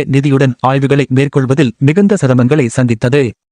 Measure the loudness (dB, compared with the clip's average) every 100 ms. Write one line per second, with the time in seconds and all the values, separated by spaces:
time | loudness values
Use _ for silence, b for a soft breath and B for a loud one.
0 | 0 0 0 0 0 -2 -2 0 0 0
1 | 0 0 0 -2 -2 0 -2 0 0 2
2 | 2 0 0 2 2 0 0 0 -2 -2
3 | 0 0 -2 -6 _